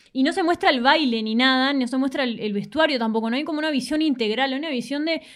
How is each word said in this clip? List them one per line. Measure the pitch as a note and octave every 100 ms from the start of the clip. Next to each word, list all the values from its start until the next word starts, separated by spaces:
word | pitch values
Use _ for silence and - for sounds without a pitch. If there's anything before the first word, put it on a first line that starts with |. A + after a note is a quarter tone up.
| _
Y | C4
no | C#4
se | G4
muestra | E4+ F4 G4
el | C4
baile | B3+ D#4+ C#4 A3+
ni | A3 A3+
nada, | C4 C4 C4+
no | C#4 B3
se | C4
muestra | C4+ C#4
el, | B3+ A3
el | G#3+
vestuario | G3+ G3+ D4+ D#4 C4
tampoco, | A3+ A3 A3+
no | B3+
hay |
como | D#4 D4+
una | D#4
visión | C#4 B3 D#4
integral, | D#4+ B3+ G#3+ A3+ C4+ C4
una | D#4+
visión | B3 A#3+ C#4+ D#4
de | D#4+ -